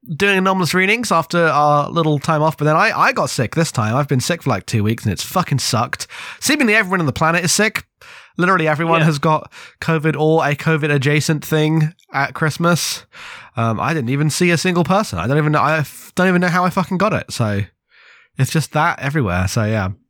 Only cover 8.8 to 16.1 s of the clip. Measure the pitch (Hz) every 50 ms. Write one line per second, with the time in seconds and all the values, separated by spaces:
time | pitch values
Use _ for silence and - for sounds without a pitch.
8.8 | 170 165 165 165 156 165 156 143 - 165 156 151 - - - - - - _ _
9.8 | - - 165 160 143 160 147 139 151 156 160 165 139 143 147 - - 165 160 156
10.8 | 143 151 147 143 127 147 147 151 135 - 160 147 - - 160 156 156 156 156 160
11.8 | 156 156 - _ _ _ - 135 139 143 139 - 165 156 139 - 170 170 175 151
12.8 | - - - - - _ _ - - - - - - - _ - 117 113 113 85
13.8 | 73 127 165 160 123 113 131 139 151 156 135 - 180 175 175 156 - 185 180 175
14.8 | 170 - 185 196 220 - - 87 82 113 139 151 151 151 151 147 104 139 156 160
15.8 | 147 - - - - -